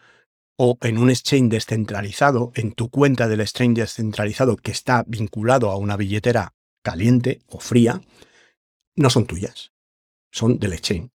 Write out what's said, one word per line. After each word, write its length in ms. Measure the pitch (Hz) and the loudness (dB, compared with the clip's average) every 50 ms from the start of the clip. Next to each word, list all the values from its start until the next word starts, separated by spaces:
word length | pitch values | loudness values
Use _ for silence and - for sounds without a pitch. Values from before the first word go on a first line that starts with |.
| _ _ _ _ _ _ _ _ _ _ _ | _ _ _ _ _ _ _ _ _ _ _
o 200 | - 127 123 120 - | 2 2 2 2 2
en 160 | - 117 110 | -2 -2 2
un 120 | 117 120 127 | 4 4 4
exchange 400 | 127 - - - 143 135 127 110 | 2 2 0 0 2 2 4 2
descentralizado, 1040 | 113 110 - - 113 110 104 101 104 101 104 101 - - 143 143 131 113 120 - - | 2 -2 -2 -4 -4 -4 -4 -4 -6 -8 -8 -8 -2 2 2 2 2 2 -2 -4 -4
en 180 | 120 110 101 - | -6 -6 -4 -4
tu 160 | - 113 - | -6 -6 -4
cuenta 400 | - 139 143 139 127 123 117 113 | 0 2 2 4 4 2 0 0
del 100 | 107 107 | 0 0
exchange 380 | 104 - - - 127 120 113 | -2 -4 -2 0 2 2 2
descentralizado 800 | 113 110 - - 117 110 107 101 - 107 104 107 - 131 123 104 | 0 -2 -4 -6 -6 -6 -4 -4 -4 -4 -4 -2 0 0 0 0
que 140 | - - 107 | -2 -4 -8
está 340 | - - - 135 127 117 107 | -10 -6 -2 0 0 0 -2
vinculado 640 | - 117 107 107 - - 107 107 120 135 135 113 98 | -4 -6 -6 -6 -6 -6 -2 0 2 2 2 2 0
a 60 | 95 | -2
una 180 | 98 101 104 101 | -2 -4 -4 -2
billetera 580 | 98 104 95 104 107 - 123 117 110 87 - - _ _ _ _ _ | -2 -4 -4 -4 -2 0 0 0 0 -2 -4 -10 _ _ _ _ _
caliente 600 | - - 82 85 104 120 127 120 120 127 139 - _ | -8 -8 -4 0 2 4 4 4 2 0 -4 -6 _
o 120 | _ - - | _ -20 -16
fría, 420 | - - 127 120 113 117 170 185 - _ _ _ - _ _ _ _ _ _ _ _ _ _ _ _ _ _ | -4 2 4 4 4 4 2 -2 -10 _ _ _ -20 _ _ _ _ _ _ _ _ _ _ _ _ _ _
no 140 | 165 139 131 | 2 2 4
son 160 | - 123 101 | 4 2 0
tuyas, 460 | - 85 90 98 - - - - - _ _ _ _ _ _ _ _ _ _ _ _ | -2 -4 -8 -8 -10 -10 -14 -20 -20 _ _ _ _ _ _ _ _ _ _ _ _
son 280 | - - 113 117 120 - | -8 -2 0 0 0 0
del 140 | 107 98 82 | -2 -4 -4
exchange. 360 | - - - 101 82 - - _ | -4 -4 -4 -4 -4 -8 -12 _